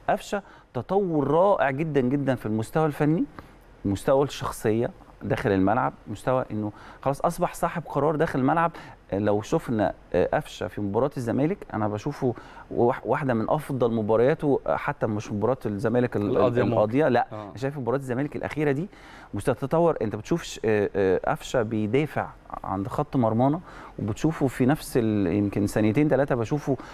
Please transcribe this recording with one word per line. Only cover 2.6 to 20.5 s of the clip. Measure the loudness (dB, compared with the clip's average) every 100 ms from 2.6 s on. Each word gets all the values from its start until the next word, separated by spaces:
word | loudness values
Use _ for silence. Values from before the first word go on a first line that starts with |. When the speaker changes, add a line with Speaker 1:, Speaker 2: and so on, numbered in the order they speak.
| -2 0 0
Speaker 1:
الفني، | 2 2 2 0 -6 -20 -20 -20 -8 -4
مستوى | -2 2 2
الشخصيه | 2 -2 -8 -4 0 0 -2 -6 -20 -10
داخل | -4 -2 2
الملعب، | 4 4 2 0 -4 -12
مستوى | -8 -2 0 0
انه | -4 -6 -8 -18 -6
خلاص | -4 0
اصبح | -2 0 -4
صاحب | -2 -4 -4 -4
قرار | 0 0 2
داخل | 0 2
الملعب. | 2 2 0 -2 -18 -20 -6
لو | -2 2 0
شفنا، | 0 -2 0 0 0 -2 -2
آه، | 0 2
قفشه | 0 -4 -8 -8
في | -6
مباراه | -4 0 -2 -2
الزمالك، | -4 0 0 -2 -6
انا | -4 -4
بشوفه | -4 -6 -4 -4 -4 -10 -20 -8
وح-، | 0 2 2 -2
واحده | -2 0
من | 0 0
افضل | -2 -2 -2 0
مبارياته، | 0 2 4 4 2 2 0 0
آه، | -2
حتى | -2 -4 -2
مش | -2 -4
مباراه | -2 0 0 -2
الزمالك | -2 0 2 0 0
ال-، |
Speaker 2:
القاضية | 0 2 2 2
ممكن. | 2
Speaker 1:
القاضيه، | 2 2 2 2
لا، | 2 0
Speaker 2:
آه. | -6 -12
Speaker 1:
انا | -6
شايف | -6 -4
مباراه | -2 -2
الزمالك | -2 -4 -4 -4
الاخيره | -6 -2 0
دي | 0 -4 -10 -20 -20 -10
مستوى | -4 0 0
تطور. | 0 2 4 2
انت | -2 -4
بتشوف | -2 -2
ش-، | -2